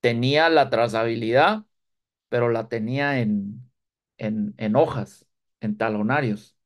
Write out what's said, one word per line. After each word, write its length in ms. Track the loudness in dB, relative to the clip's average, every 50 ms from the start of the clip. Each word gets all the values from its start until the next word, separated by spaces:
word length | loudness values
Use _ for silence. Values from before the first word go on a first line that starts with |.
tenía 480 | 2 0 0 2 0 2 2 4 4 4
la 200 | 6 4 4 4
trazabilidad, 920 | 2 0 0 0 0 -2 -2 -2 -2 -2 -2 2 4 4 4 4 2 -2 -8 _ _ _ _ _ _ _ _ _ _ _ _ _
pero 220 | -2 0 0 0
la 180 | 0 -2 -4 -4
tenía 520 | -6 -6 -4 -4 -4 -2 -2 -2 0 0
en, 500 | 0 0 0 -2 -4 -6 -12 -14 -18 -20 _ _ _ _ _ _ _ _ _ _
en, 360 | -8 -6 -4 -4 -6 -6 -6 -6
en 180 | -4 0 2
hojas, 500 | 2 2 2 0 -6 -8 -8 -12 _ _ _ _ _ _ _ _ _
en 160 | -6 -6 -4 -2
talonarios. 760 | -2 -2 -2 -2 -2 0 0 0 0 -2 -4 -6 -8 _ _ _ _